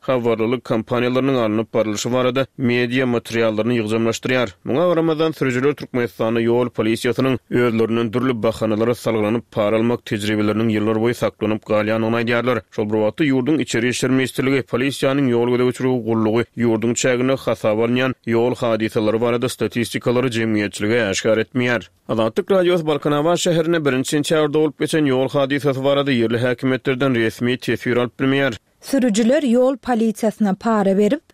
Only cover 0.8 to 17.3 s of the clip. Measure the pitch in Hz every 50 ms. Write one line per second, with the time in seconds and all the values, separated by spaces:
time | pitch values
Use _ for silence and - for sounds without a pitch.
0.8 | 104 - 123 120 123 123 127 131 131 139 135 123 113 107 104 110 110 - - 117
1.8 | 107 107 104 104 - 123 123 127 127 127 123 135 131 - _ - 135 120 120 123
2.8 | 123 120 123 131 131 123 120 117 - - 113 117 117 113 107 107 107 120 123 117
3.8 | 107 104 113 113 113 113 110 - - 123 127 127 120 104 - _ - - 120 147
4.8 | 175 180 170 165 165 165 160 151 160 160 151 - 147 131 120 127 135 147 143 -
5.8 | 147 - - 123 120 113 - - 120 113 117 117 117 117 117 120 123 117 - -
6.8 | 110 110 113 - - 120 117 - 131 131 127 110 _ - - 123 123 120 113 113
7.8 | 113 107 113 117 117 110 98 123 123 131 123 110 104 113 107 - 113 107 107 104
8.8 | 113 120 120 - - 123 113 110 104 104 113 117 - _ - 117 104 104 110 110
9.8 | 113 120 120 - - - 120 104 104 104 107 107 107 107 104 110 117 113 107 107
10.8 | 104 110 110 110 113 120 120 - 117 101 - - 107 107 107 107 - - 107 104
11.8 | 104 107 110 113 110 113 117 117 117 117 120 117 117 127 123 110 - _ - -
12.8 | 107 107 110 107 107 107 - - 165 139 135 131 123 139 160 135 123 - - 117
13.8 | 117 123 117 - 139 123 127 131 131 - - - 131 135 139 131 117 - - 120
14.8 | 131 143 127 - 147 135 135 143 139 123 120 117 120 123 123 120 123 127 123 -
15.8 | 127 131 127 123 107 113 113 113 110 110 107 120 110 - - 113 117 117 113 110
16.8 | 113 120 117 - - 131 123 120 127 131